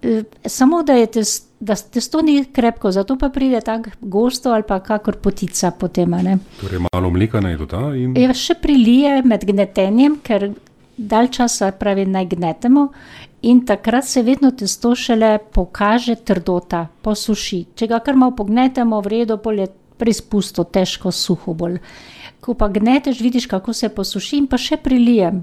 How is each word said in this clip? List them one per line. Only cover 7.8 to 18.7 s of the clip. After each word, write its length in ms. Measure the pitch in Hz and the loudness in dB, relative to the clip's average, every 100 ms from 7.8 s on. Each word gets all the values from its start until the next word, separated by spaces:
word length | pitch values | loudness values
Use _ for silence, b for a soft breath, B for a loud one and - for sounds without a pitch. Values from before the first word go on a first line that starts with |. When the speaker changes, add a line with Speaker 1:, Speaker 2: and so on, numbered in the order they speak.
| 139 | -4
Speaker 2:
in 220 | 139 127 | -4 -2
Speaker 1:
Ja, 160 | 127 254 | 2 2
še 220 | 254 - | 2 -2
prilije 640 | 339 - 285 226 247 285 277 | -4 2 4 6 4 4 2
med 220 | 254 208 | 2 0
gnetenjem, 760 | 190 202 196 196 190 220 285 294 | 0 0 0 0 0 4 2 2
ker 320 | - 208 202 208 _ _ _ - | -2 -2 -2 -8 _ _ _ -14
dalj 300 | 208 220 247 | -2 2 2
časa, 380 | 254 240 - 196 | 2 -2 0 -2
pravi, 340 | 190 208 196 | -2 -2 0
naj 220 | 196 190 180 | 0 -2 -2
gnetemo 600 | 170 175 160 240 269 285 B B B B _ | -2 -4 -2 2 4 2 B B B B _
in 220 | 226 247 | 4 4
takrat 420 | 247 196 - 240 | 4 -2 0 0
se 180 | 277 - | 0 0
vedno 280 | 233 269 277 | 2 4 2
testo 420 | 254 196 - 233 | 2 -6 -2 0
šele 460 | 247 - 226 220 214 214 | -2 0 2 4 2 0
pokaže 680 | - 180 - 208 233 240 226 | -2 -2 -2 0 2 0 -6
trdota, 680 | - 185 170 180 175 170 160 _ | -2 -2 0 -4 -2 -6 -6 _
posuši. 680 | - 214 - 208 - 185 170 | -4 -4 -2 -4 -4 -8 -8
Če 140 | - 226 | -8 -2
ga 120 | 226 | -2
kar 160 | 233 | 2
malo 160 | 262 254 | 2 2
pognetemo, 680 | 254 202 226 262 | 0 -2 2 2